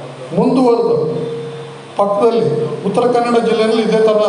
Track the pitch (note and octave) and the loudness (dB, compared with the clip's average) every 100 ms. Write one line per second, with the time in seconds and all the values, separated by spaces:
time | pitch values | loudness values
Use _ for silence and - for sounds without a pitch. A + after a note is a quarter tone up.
0 | - - - E3+ B3+ C4 B3 - A#4 D#3 | -16 -14 -6 0 2 2 4 2 2 0
1 | - - - - - - - - - - | -2 -4 -6 -8 -10 -12 -14 -16 -10 -2
2 | G3+ G3+ A#3 A3+ - - - - F#3+ B3+ | 0 2 2 2 0 -2 -4 -4 -2 0
3 | B3 A#3+ A#3+ A#3 A3+ G#3+ A3 A#3 G3 A3 | 2 2 2 2 2 0 2 2 2 2
4 | A3 G#3+ | 4 4